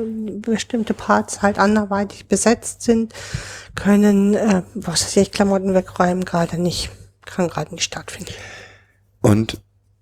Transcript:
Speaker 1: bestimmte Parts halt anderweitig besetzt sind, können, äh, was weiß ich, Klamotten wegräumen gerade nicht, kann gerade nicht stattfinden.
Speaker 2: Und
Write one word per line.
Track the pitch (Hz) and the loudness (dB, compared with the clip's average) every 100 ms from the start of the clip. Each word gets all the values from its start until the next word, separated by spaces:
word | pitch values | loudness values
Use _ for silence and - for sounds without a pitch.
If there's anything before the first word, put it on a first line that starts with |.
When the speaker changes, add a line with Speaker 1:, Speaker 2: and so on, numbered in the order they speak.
| 226 220 214 196 | -6 -6 -8 -8
Speaker 1:
bestimmte | 214 214 - 240 214 | -4 -4 -2 -4 -4
Parts | 208 - 208 214 - | -4 0 0 0 -2
halt | 202 202 | 0 2
anderweitig | 196 214 202 202 202 - - | 4 4 2 -2 -4 -8 -4
besetzt | 190 214 233 - - | 0 2 2 -2 -4
sind, | - 226 220 - - - - - - | 0 2 0 -8 -10 -10 -10 -16 -14
können, | - - 202 208 202 202 | -4 2 4 6 6 4
äh, | 208 220 190 175 | 4 4 2 0
was | 208 180 160 | -8 -6 -4
weiß | - - | 0 2
ich, | 190 | 2
Klamotten | - 202 196 190 | 2 2 2 2
wegräumen | 185 180 - 180 180 | 0 0 0 0 0
gerade | 180 170 170 165 | -2 -2 -2 0
nicht, | 175 - - - - _ - | -2 -2 -6 -12 -20 _ -10
kann | - 175 | -4 -2
gerade | - 156 | -2 -8
nicht | 170 | -6
stattfinden. | - - - - 180 - - - - - _ _ _ _ | -8 -8 -14 -14 -14 -14 -16 -18 -20 -20 _ _ _ _
Speaker 2:
Und | 120 104 113 - _ _ _ _ | 2 4 2 -6 _ _ _ _